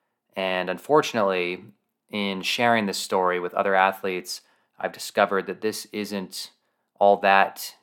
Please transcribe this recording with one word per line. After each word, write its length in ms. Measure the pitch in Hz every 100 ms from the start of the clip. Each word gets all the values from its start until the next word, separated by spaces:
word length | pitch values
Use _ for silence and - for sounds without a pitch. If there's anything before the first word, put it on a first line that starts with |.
| _ _ _ 98
And 340 | 95 92 90
unfortunately, 920 | 92 - 151 - 117 98 92 87 90 107 _ _ _ -
in 320 | 107 101 95
sharing 440 | 90 - 120 117 98
this 120 | 90
story 420 | - 95 90 90
with 120 | 87
other 200 | 101 98
athletes, 680 | 95 95 95 98 90 - - _ _ _ -
I've 140 | 92
discovered 560 | - - - 101 95 92
that 140 | 90
this 260 | 110 104 -
isn't 600 | 107 101 101 92 - - _ _ _ _ -
all 160 | - 101
that 580 | 98 98 95 - - -